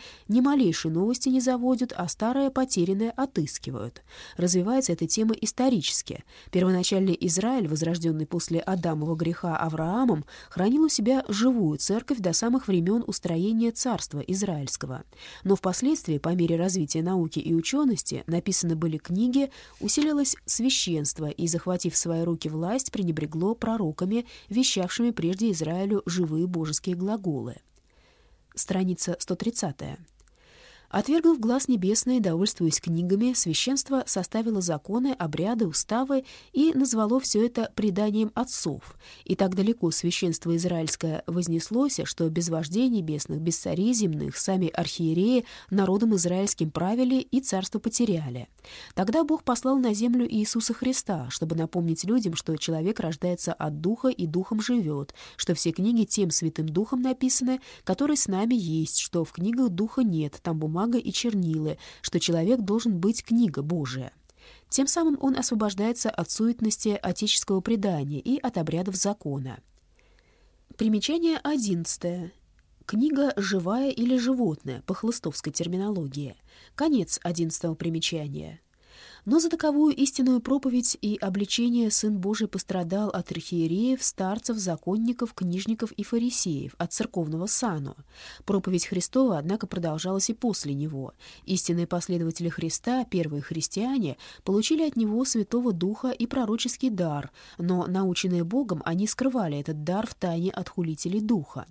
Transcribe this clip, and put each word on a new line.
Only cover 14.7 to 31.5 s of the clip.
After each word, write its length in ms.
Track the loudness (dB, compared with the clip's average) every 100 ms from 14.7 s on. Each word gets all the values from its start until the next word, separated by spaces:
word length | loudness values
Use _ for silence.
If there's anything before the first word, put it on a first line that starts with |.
| -6 -8 -10 -12 -20 -20 -4
Но 120 | 2 2
впоследствии, 640 | 2 0 2 0 0 -2
по 120 | 0 2
мере 200 | 2 2
развития 480 | 2 0 0 0
науки 360 | 0 0 0 -2
и 140 | 0
учености, 680 | 0 2 2 2 2 -2 -6 -2
написаны 480 | -2 0 0 0 0
были 220 | 0 -2
книги, 540 | -2 0 2 2 0 -4 -20 -6
усилилось 560 | -2 2 2 2 0 -2 -2
священство 840 | 0 0 0 0 0 -2 -4 -6
и, 180 | -2 -2
захватив 460 | 0 -2 -2 0
в 40 | 0
свои 240 | 0 0
руки 240 | 0 -2 -4
власть, 440 | -4 -2 -4 -4
пренебрегло 640 | -2 -2 -2 -4 -2 -2 -2
пророками, 720 | -2 -2 -2 -2 -2 -2 -4 -10 -4
вещавшими 640 | 0 2 2 -2 0 0
прежде 400 | 0 -2 0 0
Израилю 520 | 0 -2 -2 0 0 0
живые 420 | 0 0 0 0
божеские 480 | -2 -2 -2 -2 -2
глаголы. 600 | -2 -2 -2 -4 -6 -12 -18 _ _ _ _ _ _ _ _
Страница 640 | -8 -2 0 0 0 -2 -4
сто 160 | -4 -4
тридцатая. 640 | -2 -2 -4 -6 -10 -12 -16 _ _ _ _ -20 -20 -20 -6
Отвергнув 520 | -2 2 4 6 4
глас 280 | 4